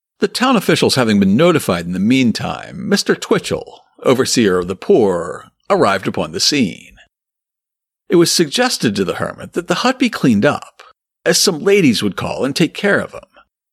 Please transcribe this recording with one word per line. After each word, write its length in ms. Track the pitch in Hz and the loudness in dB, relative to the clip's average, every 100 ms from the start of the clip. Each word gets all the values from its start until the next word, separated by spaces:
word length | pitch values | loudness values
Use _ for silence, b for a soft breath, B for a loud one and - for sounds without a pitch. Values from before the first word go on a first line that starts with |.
| _ - | _ -6
"The 80 | 202 | -4
town 300 | - 262 233 | 0 0 2
officials 400 | - 160 117 135 | 2 2 2 2
having 240 | 113 104 | 2 4
been 160 | 98 110 | 4 4
notified 500 | 175 151 - 87 85 | 4 2 0 -4 -4
in 60 | |
the 80 | 90 | -2
meantime, 880 | 104 131 120 92 85 65 52 62 62 | 2 2 2 0 -6 -8 -12 -10 -2
Mister 260 | - - | -2 0
Twitchell, 680 | - - 214 - 85 - - _ - | -2 0 -2 -2 -6 -8 -20 _ -4
overseer 560 | - 123 117 131 104 90 | 0 2 2 2 2 2
of 80 | 87 | -2
the 80 | |
poor, 720 | 92 - 185 101 87 82 - - _ - | -6 2 2 4 0 -6 -12 -16 _ -4
arrived 380 | 196 113 98 - | 0 2 0 -4
upon 240 | 101 80 | -6 -6
the 80 | 85 | -2
scene. 560 | - 147 95 - - - _ _ _ _ _ _ _ _ _ _ - | -2 0 -2 -4 -20 -20 _ _ _ _ _ _ _ _ _ _ 0
It 80 | 160 | 2
was 160 | 160 | 2
suggested 640 | - 156 240 247 - 131 101 | 2 0 0 -2 0 -2 -2
to 80 | |
the 100 | 85 | -4
hermit 380 | - - - 104 | -4 -6 -10 -8
that 160 | 175 175 | -8 -4
the 80 | - | -2
hut 240 | 247 254 | -2 0
be 100 | 240 | -2
cleaned 340 | - 135 101 | 0 2 2
up, 380 | 123 - - _ - _ _ _ | 2 -2 -10 _ -20 _ _ _
as 160 | - 175 | -2 2
some 200 | 151 147 | 0 0
ladies 420 | 196 202 147 104 | 2 4 4 2
would 140 | 104 - | -2 -4
call 280 | 87 - | -8 -4
and 120 | 131 139 | -4 0
take 180 | 165 | -2
care 240 | - 202 151 | -2 -2 -2
of 140 | - | -4
him. 80 | - - _ _ _ _ | -14 -20 _ _ _ _